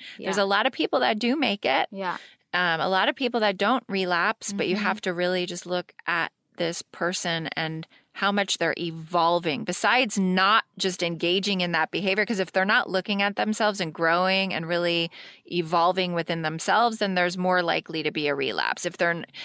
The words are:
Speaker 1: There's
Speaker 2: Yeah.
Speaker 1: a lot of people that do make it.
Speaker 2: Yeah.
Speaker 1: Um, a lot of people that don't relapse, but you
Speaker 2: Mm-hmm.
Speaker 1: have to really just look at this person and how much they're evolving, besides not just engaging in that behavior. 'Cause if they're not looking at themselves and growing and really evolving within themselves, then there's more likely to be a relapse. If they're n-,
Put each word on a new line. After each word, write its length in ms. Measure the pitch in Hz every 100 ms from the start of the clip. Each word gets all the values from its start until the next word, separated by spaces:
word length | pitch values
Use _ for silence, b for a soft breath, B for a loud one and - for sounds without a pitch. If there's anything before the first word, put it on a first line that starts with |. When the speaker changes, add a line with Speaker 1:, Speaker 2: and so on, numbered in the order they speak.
| B B
Speaker 1:
There's 180 | 190 190
Speaker 2:
Yeah. 60 |
Speaker 1:
a 20 |
lot 220 | 196 196 254
of 80 |
people 260 | - 302 294
that 180 | 247 220
do 160 | 233
make 300 | 302 247 202
it. 240 | - 269 -
Speaker 2:
Yeah. 280 | 196 185 - B B _
Speaker 1:
Um, 300 | 175 180 160
a 60 | 170
lot 180 | 190 220
of 80 | 277
people 240 | 254 240
that 160 | 214 190
don't 280 | 202 262 -
relapse, 640 | 196 180 175 190 - -
but 160 | 202 139
you 80 | 196
Speaker 2:
Mm-hmm. 80 |
Speaker 1:
have 160 | 202 214
to 140 | 190
really 320 | 170 180 185 175
just 180 | 175
look 300 | 175 180 - - -
at 240 | 170 160 _ _ -
this 240 | 170 170
person 680 | - - 170 190 180 165 160 -
and 300 | 160 160 165 b b
how 180 | - 196
much 240 | 202 196 -
they're 160 | 165 -
evolving, 840 | 170 160 160 175 170 175 165 139
besides 560 | - 180 214 240 240 202
not 460 | 185 185 190 220 - -
just 240 | 190 185
engaging 580 | 170 165 170 185 190 190
in 120 | 175
that 180 | 170 160
behavior. 340 | 165 196 190
'Cause 140 | 202 202
if 120 | 180
they're 140 | 190
not 240 | 190 226 -
looking 320 | 185 185 202
at 160 | 202 202
themselves 420 | 214 214 214 202
and 140 | 165
growing 600 | 151 165 175 185 190 190
and 120 | 135 165
really 440 | 175 175 170 165 B B B -
evolving 640 | 170 160 175 185 185 180
within 260 | 170 165 165
themselves, 560 | 156 160 - 196 240 220
then 180 | 202
there's 220 | 185 180 185
more 260 | 185 180
likely 400 | 170 165 - 160
to 80 | 151
be 160 | 160 147
a 80 |
relapse. 520 | 139 131 87 58 - 175
If 100 | -
they're 140 | 170
n-, 160 | 170 - B